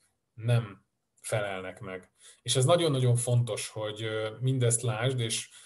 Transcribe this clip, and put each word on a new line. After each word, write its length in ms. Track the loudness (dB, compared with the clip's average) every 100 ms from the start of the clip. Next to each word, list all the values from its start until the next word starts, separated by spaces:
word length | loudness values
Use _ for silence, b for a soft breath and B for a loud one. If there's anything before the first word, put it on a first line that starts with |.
| _ _ _
nem 520 | -6 2 2 0 -10 _ _ _ _
felelnek 580 | -4 -2 -2 -4 -8 -10
meg. 320 | -10 -12 -14 _ B B
És 140 | -2 2
ez 100 | 4
nagyon-nagyon 500 | 6 4 2 4 2
fontos, 520 | 4 2 2 -2 -6
hogy, 360 | -6 -6 -4
ö, 260 | -4 -2 -4 -4
mindezt 420 | -2 2 2 2
lásd, 380 | 0 -2 -2 -2
és 300 | -2 -4 -8 B